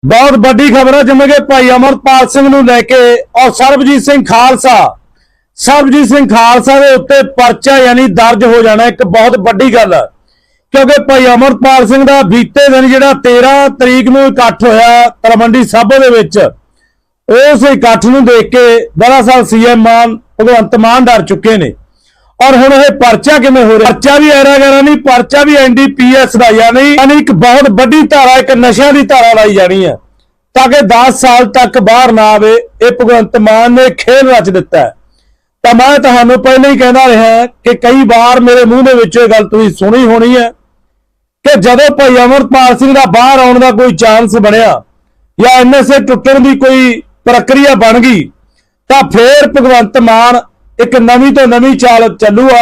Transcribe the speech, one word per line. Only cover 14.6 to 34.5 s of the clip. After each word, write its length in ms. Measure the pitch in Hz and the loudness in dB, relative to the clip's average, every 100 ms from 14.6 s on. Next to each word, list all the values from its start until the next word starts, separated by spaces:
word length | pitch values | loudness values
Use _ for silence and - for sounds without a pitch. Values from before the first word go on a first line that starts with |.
ਹੋਇਆ 460 | 233 220 233 240 240 | -2 0 2 2 0
ਤਲਵੰਡੀ 540 | - 226 226 233 247 | -2 -2 0 0 -2
ਸਾਬੋ 340 | 208 220 220 269 | -2 -2 0 2
ਦੇ 120 | 262 | 2
ਵਿੱਚ, 280 | 233 170 190 147 - _ _ _ _ _ _ - | 0 -2 -2 -4 -6 _ _ _ _ _ _ -4
ਉਸ 340 | 226 285 277 | 0 2 2
ਇਕੱਠ 420 | 277 262 233 226 226 | 0 0 0 0 0
ਨੂੰ 200 | 269 240 | 0 2
ਦੇਖ 260 | 233 - | 0 0
ਕੇ 380 | 247 240 233 233 156 | 0 2 0 -4 -2
ਦਰਅਸਲ 460 | 233 262 226 254 220 | 0 0 0 0 0
ਸੀ 200 | 220 233 | -2 0
ਐਮ 160 | 240 | 0
ਮਾਨ 360 | 226 233 233 226 | 2 0 0 -4
ਭਗਵੰਤ 580 | _ - 226 240 220 240 | _ -4 0 0 0 -2
ਮਾਨ 300 | 226 247 254 | 0 0 0
ਡਰ 160 | 226 | 0
ਚੁੱਕੇ 360 | 156 185 220 214 | -2 -4 -2 -2
ਨੇ। 160 | 139 - _ _ _ _ _ _ 262 | -4 -10 _ _ _ _ _ _ 0
ਔਰ 80 | 254 | 2
ਹੁਣ 180 | 269 | 2
ਇਹ 180 | 277 285 | 2 0
ਪਰਚਾ 460 | 277 240 220 277 302 | 0 -2 0 -2 -2
ਕਿਵੇਂ 280 | 262 262 226 | 0 0 0
ਹੋ 140 | 220 | 0
ਰਿਹਾ? 120 | 220 | -2
ਪਰਚਾ 260 | 214 277 285 | -2 -2 0
ਵੀ 120 | 302 | 2
ਐਰਾ 280 | 285 277 277 | 2 2 2
ਗੈਰਾ 240 | 277 277 | 0 0
ਨਹੀਂ, 160 | 277 302 | 0 -2
ਪਰਚਾ 460 | 285 254 240 285 | 0 -2 0 -2
ਵੀ 120 | 285 294 | 0 0
ਐਨ 200 | 262 247 | 0 0
ਡੀ 120 | 277 | -2
ਪੀ 280 | 277 247 262 | 0 0 0
ਐਸ 200 | 262 226 | 0 0
ਦਾ, 140 | 240 | 0
ਯਾਨੀ, 440 | 220 233 247 285 | 2 2 2 0
ਯਾਨੀ 200 | 294 269 294 | 0 0 0
ਇੱਕ 160 | - | 0
ਬਹੁਤ 380 | 190 240 254 285 | 0 0 2 0
ਵੱਡੀ 300 | 196 254 302 | 0 0 0
ਧਾਰਾ, 360 | 302 294 254 254 | 0 2 2 0
ਇੱਕ 140 | 254 | 0
ਨਸ਼ਿਆਂ 420 | 254 247 220 285 | 0 0 0 0
ਦੀ 80 | 285 | 0
ਧਾਰਾ 320 | 277 269 233 | 0 0 2
ਲਾਈ 220 | 220 214 196 | 2 0 0
ਜਾਣੀ 300 | 180 190 180 | -2 -2 -4
ਹੈ, 100 | 113 _ _ _ _ _ | -6 _ _ _ _ _
ਤਾਂ 140 | 262 262 | -2 0
ਕਿ 140 | 285 | 0
ਦਸ 400 | 214 233 254 247 | 0 0 0 0
ਸਾਲ 240 | 254 240 226 | 0 0 0
ਤੱਕ 340 | 254 240 254 | 0 0 0
ਬਾਹਰ 320 | 196 233 254 | 0 0 0
ਨਾ 180 | 220 214 | 0 0
ਆਵੇ। 240 | 214 214 | 0 0
ਇਹ 380 | 226 240 - 233 | 0 -2 -2 -2
ਭਗਵੰਤ 460 | 240 226 233 214 233 | 0 0 0 0 -2
ਮਾਨ 340 | 214 220 240 | 0 0 0
ਨੇ 180 | 247 254 | 2 0
ਖੇਲ 400 | 254 - 262 262 | -2 -2 0 2
ਰਚ 200 | 240 | 0
ਦਿੱਤਾ 300 | 180 | 0